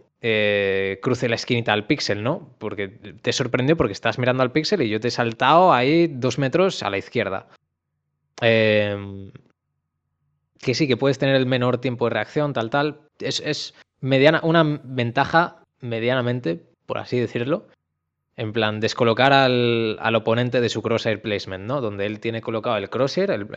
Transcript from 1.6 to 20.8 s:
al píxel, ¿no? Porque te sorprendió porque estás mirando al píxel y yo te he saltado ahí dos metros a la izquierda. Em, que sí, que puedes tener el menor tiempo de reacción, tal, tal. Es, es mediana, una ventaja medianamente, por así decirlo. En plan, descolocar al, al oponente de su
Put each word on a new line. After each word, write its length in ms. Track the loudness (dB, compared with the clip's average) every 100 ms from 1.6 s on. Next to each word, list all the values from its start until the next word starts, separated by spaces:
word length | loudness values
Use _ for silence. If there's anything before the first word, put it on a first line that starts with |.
| 2
al 140 | 0 0
píxel, 360 | -2 -2 -4
¿no? 300 | -2 -6 -8 _
Porque 300 | -10 -8 -10
te 440 | -10 -20 -10 -6
sorprendió 440 | -2 -2 0 0 2
porque 160 | 0
estás 240 | -2 -4 0
mirando 240 | 0 2
al 100 | 0
píxel 300 | 0 0 0
y 60 | 0
yo 80 | 0
te 80 | -2
he 40 |
saltado 600 | -2 -4 0 4 6 6
ahí 360 | 4 4 4 2
dos 300 | 0 -4 -2
metros 440 | 0 2 0 0
a 80 | -4
la 80 | -4
izquierda. 500 | -4 -4 -2 -4 -10 _ _ _ _ _ _ _ _ -2
Em, 880 | 2 4 6 4 2 -2 -6 -12 -14 -20 _ _ _ _ _ _ _ _ _ _ _ _
que 160 | -4
sí, 120 | -2 0
que 100 | 2
puedes 220 | 2 0
tener 160 | 2
el 120 | 2 2
menor 320 | 0 0 0
tiempo 260 | -2 -2 -2
de 40 |
reacción, 380 | -2 -4 -2 -2
tal, 180 | -2 -2
tal. 300 | -2 -2 -4 _ _
Es, 220 | -6 -6
es 340 | -6 -6 -8 _ _ _
mediana, 380 | 0 6 6 4
una 180 | 2 4 2 0
ventaja 800 | -6 -2 -2 0 2 2 0 -4 _ _
medianamente, 840 | -8 -4 0 0 0 -2 -4 -6 _ _ -10
por 120 | -10
así 200 | -4 -2
decirlo. 480 | -2 -4 -4 -4 -6 _ _ _ _ _ _ -10
En 160 | -6
plan, 260 | -2 -2 0
descolocar 540 | -4 0 0 4 4
al, 640 | 6 4 2 2 0 -2 -2
al 140 | 0
oponente 460 | 0 2 0 0 0
de 80 | 0
su 120 | -2